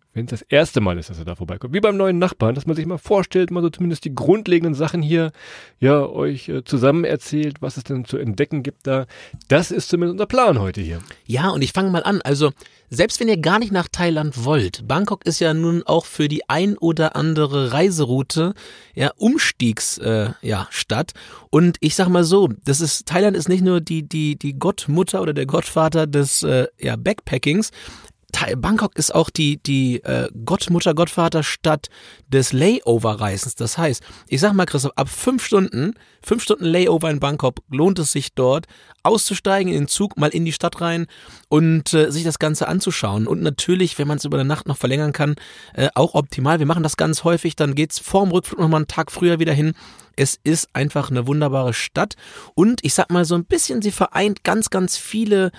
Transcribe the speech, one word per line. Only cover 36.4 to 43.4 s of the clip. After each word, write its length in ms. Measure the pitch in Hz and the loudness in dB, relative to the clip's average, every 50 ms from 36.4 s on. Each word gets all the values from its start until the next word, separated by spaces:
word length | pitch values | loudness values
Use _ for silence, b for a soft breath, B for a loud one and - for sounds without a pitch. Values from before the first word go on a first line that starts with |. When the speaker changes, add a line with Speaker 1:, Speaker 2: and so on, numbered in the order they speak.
| - | 0
Speaker 2:
Stunden 220 | - 214 190 175 | 0 0 0 0
Layover 440 | 165 165 180 185 190 165 160 160 160 | 0 2 2 4 4 2 2 0 0
in 120 | 151 139 | 0 2
Bangkok 380 | 143 139 151 147 - 127 - - - - | 0 0 0 0 -2 -2 -2 -4 -8 -6
lohnt 280 | 131 135 160 196 196 185 | -2 2 2 2 2 2
es 120 | 156 - | -2 -2
sich 220 | - 147 - - - | -2 -4 -4 -4 -2
dort, 320 | - 127 127 135 160 - b b b b b b b - | 0 2 2 2 0 -2 b b b b b b b 0
auszusteigen, 680 | 160 226 208 - - 202 175 - 196 196 196 190 180 | 2 2 2 2 0 -2 -2 0 0 2 2 2 0
in 120 | 170 147 143 | 0 -2 -2
den 40 | 139 | -2
Zug, 300 | - - 202 202 - - | 0 -2 -2 -2 0 0
mal 120 | 147 151 | 0 0
in 140 | - 165 170 | 0 0 -2
die 80 | 165 | -2
Stadt 300 | 151 - - 170 - - | -2 -2 -4 -4 -4 -4
rein 260 | 170 170 165 170 170 B B B B B B B B B | -4 -4 -2 -4 -4 B B B B B B B B B
und, 460 | 151 151 165 160 160 160 147 - - | 2 4 6 4 4 2 2 2 4
äh, 180 | 156 151 - | 4 4 4
sich 140 | 143 160 165 | 2 -2 -2
das 120 | 170 151 - | -4 -2 -2
Ganze 300 | 160 156 156 - - - | -2 -2 0 -2 -2 -2
anzuschauen. 600 | - 190 - 185 170 - - 101 98 107 110 - | -2 -2 -2 -2 -2 -2 -2 -2 0 -2 0 -2
Und 140 | - - | -2 -2